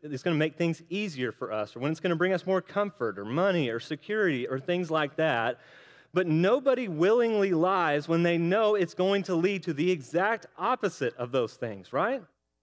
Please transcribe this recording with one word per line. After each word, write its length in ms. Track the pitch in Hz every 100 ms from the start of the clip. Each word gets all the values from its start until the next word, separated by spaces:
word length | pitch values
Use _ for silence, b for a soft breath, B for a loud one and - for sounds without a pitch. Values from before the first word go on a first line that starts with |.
it's 220 | 151 135
gonna 140 | 175 156
make 180 | 156 156
things 260 | 170 160 -
easier 460 | 190 208 135 123
for 180 | - 110
us, 240 | 107 104 117
or 60 |
when 100 | 139
it's 80 | 160
gonna 160 | 185 165
bring 160 | 185
us 160 | 180 180
more 140 | 185
comfort 580 | - 202 202 - 113 98
or 60 | 104
money 420 | 139 196 175 127
or 140 | 113
security 680 | - 151 - 214 190 131 120
or 140 | 131
things 280 | 131 180 170
like 280 | 156 147 151
that. 420 | 160 120 117 123 B B B B B
But 120 | 175 175
nobody 600 | 156 180 262 269 254 226
willingly 640 | 151 180 240 233 214 196
lies 560 | 165 175 190 165 147 151
when 160 | 165
they 140 | 170 170
know 380 | 170 202 214 208
it's 180 | 175
going 300 | - 190 196
to 120 | 190 170
lead 280 | 185 196
to 100 | 165
the 180 | 147 180
exact 540 | 175 120 156 202 226 - -
opposite 600 | 190 254 196 - 123 -
of 160 | 120
those 220 | 131 113 -
things, 360 | 117 98 90
right? 320 | 135 202 262 165 _ _ _